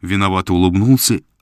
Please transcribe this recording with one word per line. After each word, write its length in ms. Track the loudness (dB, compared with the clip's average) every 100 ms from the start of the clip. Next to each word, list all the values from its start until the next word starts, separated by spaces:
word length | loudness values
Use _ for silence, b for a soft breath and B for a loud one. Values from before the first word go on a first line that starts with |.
виновато 520 | -6 -2 -2 -2 -2
улыбнулся, 720 | 0 2 2 2 2 0 -4 -8 _